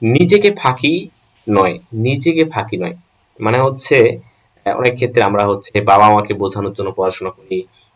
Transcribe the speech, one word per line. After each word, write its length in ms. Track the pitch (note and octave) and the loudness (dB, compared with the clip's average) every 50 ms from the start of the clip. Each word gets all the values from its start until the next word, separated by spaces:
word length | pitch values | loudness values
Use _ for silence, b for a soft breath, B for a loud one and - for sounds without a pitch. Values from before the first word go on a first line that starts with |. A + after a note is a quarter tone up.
নিজেকে 500 | A#2 A2+ B2 D3+ F3+ F3 G3+ G3+ G#3 G#3 | -2 0 2 2 4 4 4 4 4 2
ফাঁকি 560 | G3+ - - - B2+ - C3+ C#3+ E3 F3+ G3+ - _ _ _ _ _ _ _ A2+ | 0 0 -2 -2 -2 0 -2 -2 -2 -2 -4 -10 _ _ _ _ _ _ _ -2
নয়, 300 | G#2+ G2 F#2+ F2+ F2 F2 - _ A#2 | 2 2 2 2 0 -4 -10 _ -6
নিজেকে 520 | A2 A2+ B2+ C#3 C#3+ C3 E3 E3 D#3+ D#3+ | -4 -2 -2 -2 -2 -2 0 0 0 0
ফাঁকি 320 | D#3+ - A2 G2 - - F2+ | -2 -2 -6 -6 -6 -6 -8
নয়, 180 | F2+ E2+ - - _ _ _ _ _ _ _ - | -8 -8 -10 -12 _ _ _ _ _ _ _ -6
মানে 200 | G#2 G#2+ A#2 B2+ | -4 -2 0 0
হচ্ছে, 600 | C3 C3+ C3+ C3+ - - D3 C3+ A2 A#2+ - b b b b b b b _ _ - | 0 0 -2 -4 -4 0 4 4 4 4 2 b b b b b b b _ _ -6
আহ, 120 | G2 - - | -4 -4 -2
অনেক 160 | B2+ B2 B2 | -2 -2 -2
ক্ষেত্রে 300 | B2 B2+ A#2+ G#2+ A#2+ G#2+ | -2 -4 -2 0 0 0
আমরা 240 | G2 G2+ G2+ G2+ G2+ | 2 2 0 0 0
হচ্ছে 340 | G2+ G2+ - - - G#2 | -2 -4 -6 -6 -4 -2
বাবা 280 | G2 G2 G2 G2+ G#2 G#2+ | 2 4 6 6 6 6
মাকে 240 | G#2+ G#2 G#2 - G#2 | 6 4 2 -2 -4
বোঝানোর 400 | F#2+ G2+ F#2+ F#2 G#2 G2+ G2 - | -4 -4 -6 -6 -6 -8 -8 -8
জন্য 180 | - G2 F#2+ | -8 -8 -8
পড়াশোনা 380 | F#2+ - F#2+ F#2 F#2 - F#2 F#2+ | -6 -4 -4 -4 -4 -6 -8 -12
করি, 340 | - _ _ - F#2+ F#2 F#2 - _ _ _ _ _ | -12 _ _ -8 -8 -8 -8 -10 _ _ _ _ _